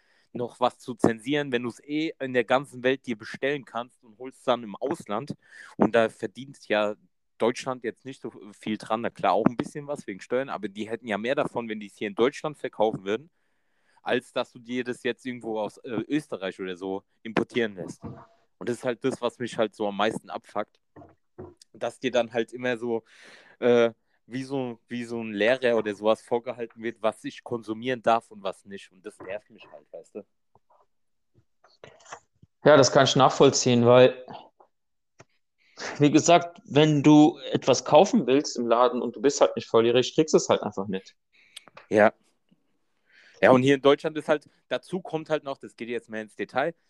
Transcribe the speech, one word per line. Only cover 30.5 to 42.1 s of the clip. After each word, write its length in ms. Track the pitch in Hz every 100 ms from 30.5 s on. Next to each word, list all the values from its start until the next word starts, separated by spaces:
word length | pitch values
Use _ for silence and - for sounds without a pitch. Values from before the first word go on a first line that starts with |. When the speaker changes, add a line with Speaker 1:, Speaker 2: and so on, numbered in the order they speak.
| _ _ _ _ _ _ _ _ _ _ _ _ _ - _ - - _ _ _ _ 143
Speaker 2:
Ja, 100 | 147
das 160 | 127
kann 140 | 139 131
ich 100 | 139
nachvollziehen, 680 | 135 - 143 - 131 120 117
weil, 400 | 123 127 - - - - _ _ _ _ _ _ _ - _ _ _ _ - - -
wie 120 | 143
gesagt, 480 | 147 143 170 - - -
wenn 380 | 135 156 147
du 340 | 139 151 151 - 120
etwas 340 | 117 - 123 -
kaufen 400 | 151 202 233 120
willst 300 | 135 151 -
im 100 | 120
Laden 340 | 117 123 120
und 140 | 120 110
du 60 |
bist 180 | 139 139
halt 160 | 135 -
nicht 120 | -
volljährig, 440 | 117 117 120 123 -
kriegst 180 | 160
du 40 | 185
es 120 | -
halt 140 | 104
einfach 240 | 104 98 101
nicht. 280 | 95 - _ _ _ _ - - - -
Speaker 1:
Ja. 220 | 104 107